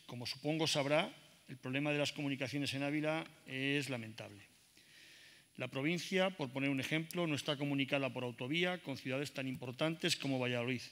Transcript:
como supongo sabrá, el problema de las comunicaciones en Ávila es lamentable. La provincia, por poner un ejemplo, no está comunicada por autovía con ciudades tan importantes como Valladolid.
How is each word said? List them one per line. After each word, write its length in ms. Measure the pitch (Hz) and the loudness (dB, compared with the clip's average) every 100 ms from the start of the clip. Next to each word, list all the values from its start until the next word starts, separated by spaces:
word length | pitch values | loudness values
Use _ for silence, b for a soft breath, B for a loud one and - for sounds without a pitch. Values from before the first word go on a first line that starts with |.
| - | -10
como 200 | 123 123 | -6 -6
supongo 400 | - 147 160 160 | -2 0 2 4
sabrá, 480 | 156 139 151 208 - - - - | 4 6 4 4 -2 -20 -20 -14
el 100 | 131 | -10
problema 340 | 127 131 151 | -4 0 2
de 60 | 147 | 2
las 120 | 139 | 0
comunicaciones 640 | - 143 135 131 143 139 | 0 -2 -2 -2 -2 -2
en 80 | 135 | -2
Ávila 420 | 143 151 151 160 165 - - | 0 0 0 -2 -4 -12 -8
es 420 | 131 139 143 131 | -2 2 2 0
lamentable. 540 | 123 113 113 104 101 - - - B B B B B B B B - | -4 -6 -10 -12 -14 -20 -20 -20 B B B B B B B B -8
La 120 | 127 | -4
provincia, 600 | 135 143 175 - 190 190 | 0 0 0 2 2 2
por 200 | 185 139 | 2 -4
poner 200 | 131 139 | 0 0
un 100 | 139 | 2
ejemplo, 480 | 127 156 160 175 170 | 0 0 0 0 0
no 80 | 143 | 0
está 200 | - 139 | 0 0
comunicada 560 | 143 139 131 143 135 | 0 0 2 2 2
por 120 | 123 | -2
autovía 580 | 123 117 127 165 180 180 | -4 -4 -2 2 2 0
con 140 | 143 131 | -4 -6
ciudades 360 | 131 131 143 | -2 -2 -2
tan 140 | - 131 | -4 -4
importantes 720 | 127 123 127 156 165 175 - | -4 -6 0 0 2 0 2
como 240 | 139 131 | 2 2
Valladolid. 420 | 123 123 120 127 - | 2 2 0 -2 -4